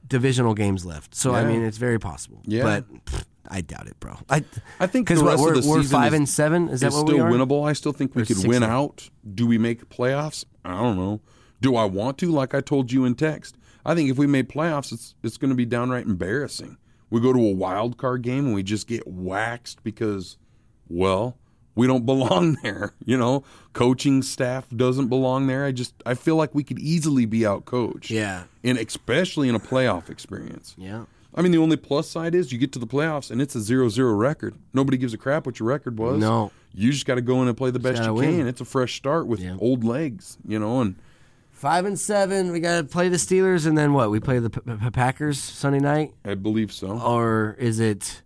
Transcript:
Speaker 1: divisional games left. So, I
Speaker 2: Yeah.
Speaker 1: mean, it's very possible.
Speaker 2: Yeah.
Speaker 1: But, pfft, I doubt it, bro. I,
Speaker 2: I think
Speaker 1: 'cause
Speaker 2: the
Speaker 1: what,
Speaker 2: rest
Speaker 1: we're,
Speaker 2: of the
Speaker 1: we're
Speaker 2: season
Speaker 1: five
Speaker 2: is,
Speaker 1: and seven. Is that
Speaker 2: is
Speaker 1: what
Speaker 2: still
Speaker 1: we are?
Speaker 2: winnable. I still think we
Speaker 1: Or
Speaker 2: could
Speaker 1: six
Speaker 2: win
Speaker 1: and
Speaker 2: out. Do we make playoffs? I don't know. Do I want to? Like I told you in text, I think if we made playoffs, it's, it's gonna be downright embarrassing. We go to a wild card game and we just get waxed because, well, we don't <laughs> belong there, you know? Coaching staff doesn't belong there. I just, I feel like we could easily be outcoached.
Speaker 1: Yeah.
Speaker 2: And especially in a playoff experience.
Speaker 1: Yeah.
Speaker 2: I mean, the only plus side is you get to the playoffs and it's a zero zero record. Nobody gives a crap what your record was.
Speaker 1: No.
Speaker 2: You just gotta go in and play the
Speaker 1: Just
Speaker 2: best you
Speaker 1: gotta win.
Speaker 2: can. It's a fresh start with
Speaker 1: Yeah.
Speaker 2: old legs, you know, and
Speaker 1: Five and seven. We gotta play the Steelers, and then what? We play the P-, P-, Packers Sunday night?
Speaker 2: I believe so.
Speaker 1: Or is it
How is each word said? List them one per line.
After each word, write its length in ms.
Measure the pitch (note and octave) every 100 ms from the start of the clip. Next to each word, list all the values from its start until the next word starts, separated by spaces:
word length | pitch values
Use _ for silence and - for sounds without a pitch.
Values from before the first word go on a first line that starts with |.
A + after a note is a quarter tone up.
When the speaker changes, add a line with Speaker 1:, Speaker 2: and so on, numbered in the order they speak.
| -
Speaker 1:
divisional 460 | C3 C3 B2+ A#2+ G#2+
games 300 | G#2 F#2+ F2
left. 280 | D#2 - -
So, 180 | C3
I 80 | A#2+
Speaker 2:
Yeah. 40 | A#2
Speaker 1:
mean, 140 | A2+
it's 160 | A2+ G#2+
very 220 | B2 A2+
possible. 420 | G2 C#2+ - G#1+ -
Speaker 2:
Yeah. 180 | G#2+
Speaker 1:
But, 420 | C3 G2+ - C2 -
pfft, 180 | - - _ -
I 140 | G2
doubt 260 | E2 - -
it, 120 | -
bro. 180 | - - -
I, 140 | C#3+ - - - -
Speaker 2:
I 80 | F#3
think 200 | C4 G#3
Speaker 1:
'cause 120 | E3
Speaker 2:
the 60 | D3
Speaker 1:
what, 60 |
Speaker 2:
rest 120 | -
Speaker 1:
we're, 100 | D#3
Speaker 2:
of 100 | D3+
the 60 | C#3+
Speaker 1:
we're 120 | D#3
Speaker 2:
season 140 | C#3+ D3
Speaker 1:
five 140 | D3
Speaker 2:
is, 40 | D3+
Speaker 1:
and 120 | C#3
seven. 400 | - D3+ E3+ E3
Is 120 | C3+
that 60 | C#3+
Speaker 2:
is 60 | C#3+
Speaker 1:
what 120 | D3+
Speaker 2:
still 100 | D3
Speaker 1:
we 40 |
are? 80 | A#2
Speaker 2:
winnable. 360 | A#2+ C3 C#3+ D3+
I 60 |
still 180 | D3 D3+
think 220 | C#3 C3+ B2
we 80 |
Speaker 1:
Or 20 | G#2+
Speaker 2:
could 120 | G2+
Speaker 1:
six 100 | F#2+
Speaker 2:
win 160 | B2
Speaker 1:
and 80 | A2+
Speaker 2:
out. 380 | B2 D3 - - _ G#2
Do 120 | G2 A#2+
we 120 | A#2
make 300 | A#2 A#2 -
playoffs? 560 | - B2 C#3 D3+ - - _ F#2
I 160 | F2+
don't 140 | A#2+ F#2+
know. 240 | F#2+ G#2+ _ _ _ _
Do 140 | C3+ A#2+
I 100 | G#2+
want 320 | F#2+ A#2 C3+
to? 120 | F3+
Like 220 | D#3 C3 C#3
I 60 |
told 300 | C3+ C#3+ B2+
you 140 | C3 B2+
in 80 | A#2+
text, 420 | D#3 D3+ - - _ _ -
I 80 | E3+
think 140 | C#3
if 80 | B2+
we 80 | C#3+
made 200 | C#3 C3
playoffs, 420 | C#3 E3 D3 C3
it's, 240 | A#2 - _
it's 140 | A#2 -
gonna 180 | C3+ B2+
be 100 | A#2+
downright 400 | A#2+ B2 B2 A2+
embarrassing. 720 | F#2 F2+ B2 C#3+ - - - _ _ _
We 100 | A2+
go 140 | B2
to 60 | B2+
a 120 | A2
wild 440 | F#2+ F#2 F#2 A#2+ B2
card 240 | C3+ B2+
game 220 | A#2+ C3 C#3+
and 80 | G2+
we 80 |
just 240 | F#2+ G#2+ -
get 200 | A#2 -
waxed 760 | F2+ F#2 F#2+ A2+ A#2+ - -
because, 540 | A2 G2+ A2 G2 F2+ - _ _ _ _ _
well, 500 | E2+ F#2 F#2+ A#2+ - _ _ _ -
we 120 | B2+
don't 180 | C3 A#2
<laughs> 80 |
belong 440 | C3+ B2+ F#3 F3 C#3
there, 300 | A#2+ F#2+ G#2 _ -
you 120 | B2+
know? 260 | A#2+ C#3 - - -
Coaching 480 | - B2 B2+ C#3+ C3+
staff 440 | C3 - B2+ C3 -
doesn't 380 | A#2 B2+ B2+ C3
belong 400 | C3 B2+ C3 C3+
there. 180 | C3 C#3
I 60 |
just, 220 | B2+ B2 _ -
I 80 |
feel 220 | B2+ - D#3+
like 180 | D#3 D3
we 80 |
could 160 | C#3 -
easily 460 | D3 E3+ D#3 C#3 A2+
be 140 | A2+
outcoached. 720 | G#2+ G2 - B2 A2+ - -
Speaker 1:
Yeah. 340 | A2 G#2 F#2 F2+ _
Speaker 2:
And 140 | B2 B2
especially 720 | A2 - - C3 F#3 - C3+
in 60 | A2+
a 40 |
playoff 500 | - B2+ B2+ F2+ -
experience. 680 | - - G2 - - - -
Speaker 1:
Yeah. 280 | F#2 G#2+ - _ _
Speaker 2:
I 80 | -
mean, 120 | F3+
the 60 | E3+
only 180 | D#3+ D3+
plus 320 | - C#3+ D#3+
side 260 | E3+ E3 F3
is 160 | D#3+
you 60 | A#2+
get 160 | C3+
to 60 | C3+
the 80 | A2+
playoffs 440 | C3+ D#3+ D3+ -
and 100 | A#2
it's 140 | C#3 A#2+
a 60 |
zero 260 | G#2 C3 B2
zero 260 | G#2+ B2+
record. 420 | G#2 A#2+ D#3 G2+ - -
Nobody 240 | C3 C3+ C3
gives 160 | B2+
a 40 | A2
crap 280 | C3+ D3+ C3+
what 140 | A#2+
your 100 | A2
record 280 | C#3 - A2+
was. 220 | A2+ G#2+
Speaker 1:
No. 320 | A2 A2+ G#2 _ _
Speaker 2:
You 180 | - A2+
just 140 | C#3+ -
gotta 160 | B2+
go 200 | B2 B2+
in 60 | B2+
and 80 | A#2
play 160 | C3
the 80 | B2
Speaker 1:
Just 40 |
Speaker 2:
best 140 | B2 A#2+
you 20 | A2+
Speaker 1:
gotta 60 |
win. 240 | A2 D3 E3+
Speaker 2:
can. 80 | B2
It's 120 | B2
a 40 | -
fresh 300 | C3+ B2 -
start 320 | C3+ E3 C3
with 120 | A2
Speaker 1:
Yeah. 160 | F#2 F#2+
Speaker 2:
old 240 | A2 B2+
legs, 540 | A2+ A#2+ D#3+ G2 - - -
you 120 | G#2+
know, 220 | G#2+ B2+
and 140 | A2 F#2 - _ - _ _
Speaker 1:
Five 340 | - C#3 E3+ F#3+
and 140 | G3
seven. 520 | - G#3 G3 G3 F3+
We 80 | E3+
gotta 240 | E3+ E3+ D3+
play 220 | F3 F3+
the 100 | F3
Steelers, 500 | - F#3 F#3+ F#3 D#3
and 100 | D#3
then 160 | D3
what? 160 | C#3+ A2
We 100 | G#2+
play 200 | - B2
the 100 | A#2
P-, 120 | B2
P-, 280 | - A2 A#2+
Packers 480 | A#2+ B2+ - D3+ C#3
Sunday 400 | - - C#3 C#3
night? 340 | C#3+ D3+ D3+ - G#2
Speaker 2:
I 80 |
believe 380 | G2+ G#2 A2 G#2
so. 260 | - F#2+ A2
Speaker 1:
Or 560 | A#2 A#2+ A#2 A2 G#2+ G#2+
is 200 | B2 A2
it 440 | A2+ G2+ - -